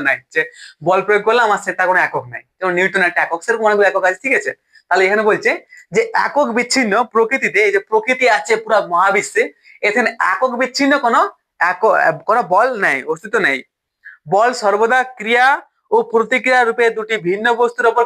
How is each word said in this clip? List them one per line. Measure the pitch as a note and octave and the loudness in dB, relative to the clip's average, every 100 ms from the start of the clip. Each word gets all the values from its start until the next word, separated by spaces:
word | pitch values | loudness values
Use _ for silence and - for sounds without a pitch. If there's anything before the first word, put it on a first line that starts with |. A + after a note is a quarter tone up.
| C#3+ | 0
নাই, | B2+ _ | -4 _
যে | D#3+ D#3 - - - D3+ | -4 -4 -8 -20 -6 -2
বল | F#3+ F#3+ | 0 2
প্রয়োগ | G#3 A3 | 0 2
করলে | A#3+ A3 | 2 2
আমার | G3 F#3+ | 0 -4
সেটা | F3 F3+ | -2 0
কোনো | F3+ D3+ | 0 0
একক | D3 A#2+ | -4 -10
নাই। | A#2 - - | -16 -20 -8
যেমন | F#3 F3 | -4 0
নিউটন | F#3 F#3+ F3 | 0 0 -2
একটা | E3+ | -2
একক, | D#3 E3 | -4 -4
সেরকম | - A3+ G#3+ | -4 0 2
অনেকগুলো | G#3 F#3+ | 2 2
একক | F#3 F#3 | 2 -2
আছে। | F#3+ | -2
ঠিক | C4+ A3+ | -2 -2
আছে, | C3 - _ _ - | -4 -10 _ _ -2
তাহলে | F3+ F#3+ | 0 2
এখানে | G#3+ G#3+ | 2 2
বলছে | G3+ A#3 F4 - - - | 0 0 -4 -8 -20 -6
যে | F#3+ - F3+ G3+ | -2 -2 -2 -2
একক | C#4+ B3 A3+ | 0 0 -2
বিচ্ছিন্ন | B3 C4+ A3+ G#3 B3 | -2 -2 0 0 0
প্রকৃতিতে, | A3 A3+ C4 A3 F#3 G#3+ | 0 0 0 -2 0 2
এই | G3 | 0
যে | - | 0
প্রকৃতি | A3 A3 C4 B3 A3 | -2 0 0 2 2
আছে | A3 A3 | 0 -4
পুরো | A3 G#3 F3 | 0 0 0
মহাবিশ্বে, | F3 G3 G3 - G3+ C#4 - - - G#3 | 0 2 0 -2 -4 -4 -6 -20 -6 -2
এখানে | A3+ A3 - F3+ | 0 -2 -2 -2
একক | G3 B3+ A#3+ | -2 -2 -2
বিচ্ছিন্ন | B3+ B3+ C#4 C#4+ | -4 0 0 2
কোনো | B3 C4+ G4+ - _ - E3+ | 2 0 0 -4 _ -4 -4
এক-, | F3+ A3 D3+ D3 D3+ - | 0 2 2 2 0 0
কোনো | A#3 E3+ | -2 2
বল | F#3 B3+ A3+ | 2 0 0
নেই, | F3 C3+ C#3+ | -2 -2 -4
অস্তিত্ব | D#3+ G3+ A3+ D#3 | -8 -4 -2 0
নেই। | C3 - _ _ _ - - D3 | -2 -8 _ _ _ -20 -20 -2
বল | F#3+ A#3+ B3 | 2 2 0
সর্বদা | G3+ G3+ A3+ B3+ B3+ B3+ | 0 2 2 2 -2 -6
ক্রিয়া | G#3+ A#3+ C4 D#4 - _ - | -2 2 2 0 -4 _ -2
ও | A3+ A3+ | 0 2
প্রতিক্রিয়া | A3+ A3 B3+ B3+ B3+ | 0 0 0 2 2
রূপে | A#3 A#3 A#3 A3 | 2 0 0 -2
দুটি | G#3+ A3 E3+ | -4 -4 -2
ভিন্ন | G3+ A#3 A#3 | -2 0 0
বস্তুর | A#3+ A#3+ A#3 | 0 0 0
উপর | A#3 | 2